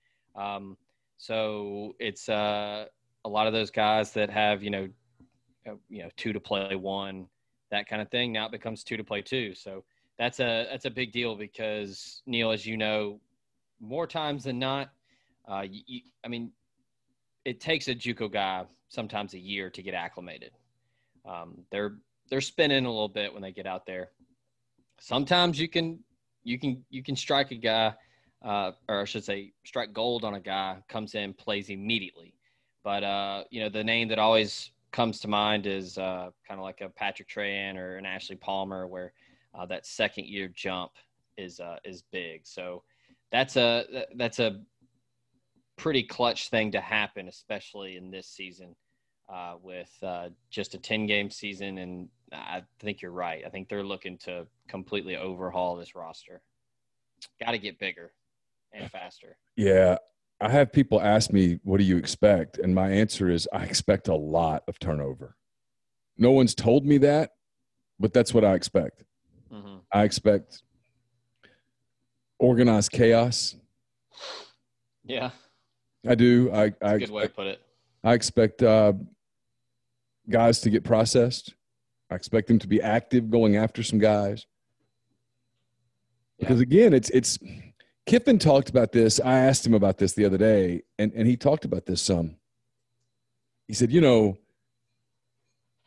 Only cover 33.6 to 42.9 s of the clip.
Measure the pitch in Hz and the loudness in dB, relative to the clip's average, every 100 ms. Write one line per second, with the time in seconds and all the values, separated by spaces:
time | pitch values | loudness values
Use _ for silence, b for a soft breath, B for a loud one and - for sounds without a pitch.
33.6 | 107 107 110 113 113 110 107 113 104 - | -8 -4 -2 -2 -2 0 4 4 2 -6
34.6 | - _ _ - 117 107 104 104 104 107 | -16 _ _ -4 -4 -4 -4 -2 0 -2
35.6 | 101 98 92 95 95 92 90 - - 98 | -4 -8 -8 -8 -8 -8 -12 -16 -20 -16
36.6 | 95 95 95 - 101 98 - - 101 98 | -16 -14 -18 -10 -8 -8 -14 -10 -8 -6
37.6 | 98 95 92 92 95 95 - 95 - 98 | -8 -10 -12 -12 -12 -12 -14 -14 -8 -6
38.6 | 95 95 92 92 90 - _ _ _ - | -6 -8 -10 -12 -14 -18 _ _ _ -18
39.6 | 90 92 - - 107 - - 101 95 90 | -12 -12 -12 -4 -4 -4 -12 -12 -12 -10
40.6 | 98 92 87 _ _ _ _ - 95 85 | -8 -8 -10 _ _ _ _ -18 -18 -16
41.6 | 87 82 - 90 _ 95 85 80 - - | -16 -16 -18 -20 _ -12 -12 -14 -18 -16
42.6 | 90 90 - | -14 -14 -18